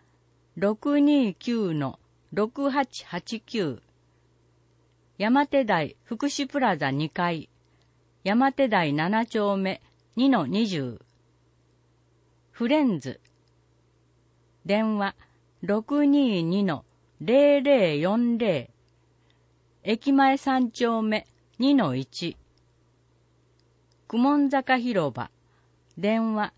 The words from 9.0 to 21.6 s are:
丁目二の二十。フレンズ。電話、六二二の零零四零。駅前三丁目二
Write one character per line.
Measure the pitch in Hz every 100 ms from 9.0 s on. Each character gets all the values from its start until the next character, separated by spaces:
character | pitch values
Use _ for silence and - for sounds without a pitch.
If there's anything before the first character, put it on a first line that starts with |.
| 165 220 233
丁 | 220 202 196
目 | 190 - _ _ _ -
二 | 269
の | 247 131
二 | 196 226
十。 | 175 127 113 _ _ _ _ _ _ _ _ _ _ _ _ _ _ _
フ | - 233
レ | 302
ン | 269 170
ズ。 | 127 - _ _ _ _ _ _ _ _ _ _ _ _ _ _ 160
電 | 208 220 214
話、 | 196 - _ _ _ -
六 | 180 208 226 285 285
二 | 285 269 190
二 | 165 190
の | 202 147 - _ _ -
零 | 185 254 285 285
零 | 269 277 180 147
四 | 170 220 240 233
零。 | 226 151 117 _ _ _ _ _ _ _ _ _ _ _
駅 | - 226 277
前 | 269 269 269
三 | - 262 247
丁 | - 240 226
目 | 220 214 - _ _
二 | -